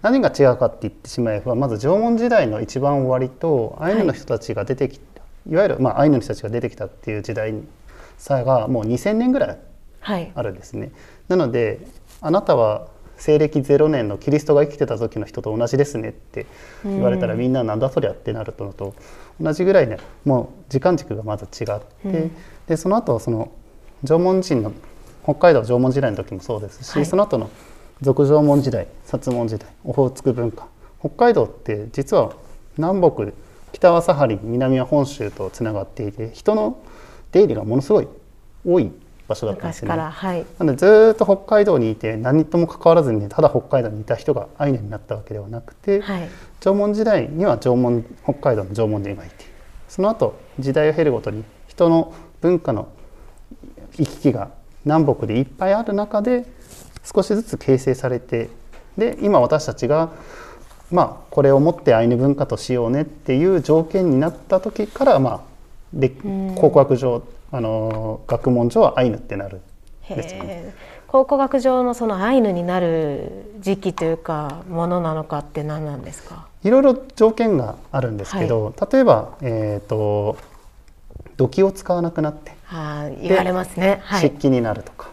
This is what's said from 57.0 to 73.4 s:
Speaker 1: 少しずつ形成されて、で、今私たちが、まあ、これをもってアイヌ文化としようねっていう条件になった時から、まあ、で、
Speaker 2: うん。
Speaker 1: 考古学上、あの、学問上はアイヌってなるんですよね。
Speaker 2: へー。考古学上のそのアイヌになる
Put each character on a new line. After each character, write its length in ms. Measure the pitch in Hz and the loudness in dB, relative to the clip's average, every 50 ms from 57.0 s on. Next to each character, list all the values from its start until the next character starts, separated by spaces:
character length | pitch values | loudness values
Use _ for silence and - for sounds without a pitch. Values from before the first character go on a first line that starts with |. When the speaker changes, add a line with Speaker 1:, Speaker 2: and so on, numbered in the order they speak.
| - | -20
Speaker 1:
少 180 | - - 202 | -2 0 0
し 60 | 185 - 208 | 0 2 -2
ず 80 | 208 220 | -2 -2
つ 140 | - - | -6 -10
形 200 | - - - 135 | -6 0 2 2
成 160 | 131 131 135 127 | 2 2 -2 -2
さ 160 | - - 127 | -2 -2 -4
れ 100 | 123 120 | -4 -6
て、 300 | - - 127 117 113 - - - - - - - - - - | -6 -4 -4 -4 -4 -6 -12 -20 -20 -20 -20 -20 -20 -14 -4
で、 200 | - 226 233 - - | -2 -2 -2 -2 -2
今 180 | - 202 202 143 | 0 2 4 4
私 260 | 120 123 156 147 - | 4 4 2 0 0
た 100 | - 123 | -4 -6
ち 120 | - 123 | -4 -2
が、 220 | 117 147 156 165 160 - - - - - - - - - - - - - - - - | 0 2 0 0 -2 -6 -18 -20 -20 -20 -20 -20 -20 -20 -20 -20 -20 -20 -20 -10 -2
ま 320 | 170 175 147 - - - | 0 0 0 0 -2 -14
あ、 60 | - - | -18 -4
こ 140 | - 151 139 | 0 4 4
れ 80 | 135 | 6
を 80 | 139 135 | 6 6
も 120 | 147 165 | 4 4
っ 80 | - - | 0 2
て 140 | - 135 117 | 2 4 4
ア 80 | 113 | 4
イ 60 | 117 | 4
ヌ 100 | 117 123 | 2 2
文 160 | 120 131 139 139 | 2 2 2 2
化 140 | 139 156 | 0 -2
と 100 | - 117 | -4 -4
し 160 | - - - 127 | -8 -4 -4 -2
よ 140 | 123 117 | -2 0
う 20 | 113 | 0
ね 140 | 127 143 156 | -2 -2 -4
っ 20 | |
て 300 | 147 - - - - 127 | -6 -8 -10 -4 -2 0
い 100 | 135 165 | 2 2
う 160 | 190 190 170 | 2 2 0
条 220 | - - 151 160 165 | 2 4 4 4 4
件 260 | 160 - 196 185 170 | 2 0 0 2 4
に 100 | 135 131 | 2 2
な 100 | 151 170 | 2 0
っ 80 | 165 - - | -2 -6 -4
た 120 | - 196 185 | -2 -2 0
時 280 | - - - - 208 | 0 -4 -4 -4 -6
か 180 | - - - 269 | -6 -2 2 4
ら、 140 | 269 214 139 | 4 6 6
ま 100 | 135 120 | 4 0
あ、 100 | 107 - - - - - - - - - - - - | -2 -4 -10 -18 -20 -20 -20 -20 -20 -20 -20 -12 -2
で、 180 | 151 135 127 131 - - | 0 0 0 0 -4 -8
Speaker 2:
う 40 | |
ん。 280 | 208 196 190 196 190 185 | -6 -6 -4 -4 -4 0
Speaker 1:
考 140 | - - 143 | 4 4 6
古 60 | 131 | 8
学 220 | 147 135 135 135 | 6 6 6 2
上、 260 | 120 131 127 120 120 - - - - - - | 0 0 -2 -2 -2 -6 -12 -20 -20 -16 -10
あ 80 | - 127 | -6 -4
の、 640 | 113 110 110 110 110 110 110 110 110 110 110 - - | -4 -2 -2 -2 -4 -4 -4 -6 -6 -8 -8 -10 -4
学 240 | - 120 - - 135 | -4 -4 0 2 2
問 180 | 123 120 120 120 | 2 2 2 2
上 120 | - 226 | 4 4
は 180 | 214 139 - 131 | 4 4 4 2
ア 40 | 127 | 0
イ 60 | 123 | 0
ヌ 80 | 104 | 0
っ 20 | - | -4
て 160 | - - - | -8 -10 -10
な 140 | 98 98 98 | -10 -10 -10
る 80 | 95 | -14
ん 580 | 90 - - - - - - - - - - 196 | -16 -18 -20 -20 -20 -20 -20 -20 -20 -16 -10 -10
で 120 | - 165 | -10 -10
す 80 | 165 185 | -10 -12
よ 80 | 190 - | -14 -12
ね。 60 | - | -12
Speaker 2:
へ 240 | 190 170 170 190 - - - - - - - | -12 -14 -14 -18 -18 -20 -20 -20 -20 -20 -10
ー。 40 | - | 2
考 120 | - 262 262 | 2 2 4
古 140 | - 285 | 4 2
学 220 | 269 269 262 285 269 | 2 2 2 0 0
上 240 | 240 262 254 254 254 | 2 2 2 2 0
の 100 | 247 240 | -2 -2
そ 120 | 240 240 | -2 -2
の 180 | 226 202 185 196 | -4 -2 0 0
ア 80 | 226 | 2
イ 100 | 262 262 | 4 4
ヌ 100 | 220 208 | 4 2
に 120 | 180 175 170 | 0 -2 -2
な 160 | 175 180 185 | -2 0 0
る 760 | 180 170 165 160 156 147 139 139 - - 190 196 | 0 0 0 0 -2 -2 -4 -6 -8 -10 -12 -16